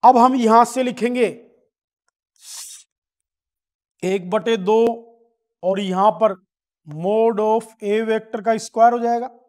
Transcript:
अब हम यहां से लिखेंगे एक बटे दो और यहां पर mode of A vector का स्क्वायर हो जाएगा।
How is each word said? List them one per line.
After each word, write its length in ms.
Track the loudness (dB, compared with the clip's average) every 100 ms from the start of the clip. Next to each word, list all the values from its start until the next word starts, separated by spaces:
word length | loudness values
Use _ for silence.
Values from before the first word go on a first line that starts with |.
अब 140 | 6 6
हम 180 | 4 2
यहां 280 | 4 4 4
से 180 | 0
लिखेंगे 420 | -4 -4 -4 -2 -2 -4 _ _ _ _ _ _ _ _ _ _ -20 -18 -18 -20 _ _ _ _ _ _ _ _ _ _ _ _
एक 260 | -4 -4 -4
बटे 260 | -4 -2 -4
दो 180 | 0 2 2 -2 -12 _ _ _ _ _
और 160 | -4 -4
यहां 320 | -4 0 0
पर 200 | 2 -2 -2 _ _ _ _ -18
mode 540 | -8 -4 0 0 0
of 260 | 0 0 -4 _
A 160 | -4 -2 0
vector 380 | -4 -4 -8 -2
का 100 | -2
स्क्वायर 340 | -4 2 2
हो 60 | 4
जाएगा। 300 | -2 -4 -6 -14